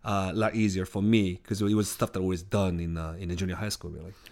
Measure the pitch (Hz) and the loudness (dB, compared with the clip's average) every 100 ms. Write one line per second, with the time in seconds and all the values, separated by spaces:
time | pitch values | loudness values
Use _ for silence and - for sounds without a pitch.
0 | 110 101 95 90 107 113 107 92 92 101 | 0 0 0 0 0 4 2 2 -2 0
1 | 101 113 95 90 - 101 101 107 101 - | 4 6 4 -2 -4 0 2 2 2 -2
2 | 113 95 92 90 90 101 95 85 85 82 | -2 0 0 -2 0 0 2 0 -2 -4
3 | 80 85 90 87 92 85 107 - - - | -6 -6 -4 -2 -2 -2 -4 -6 -10 -12
4 | 87 - - | -14 -18 -20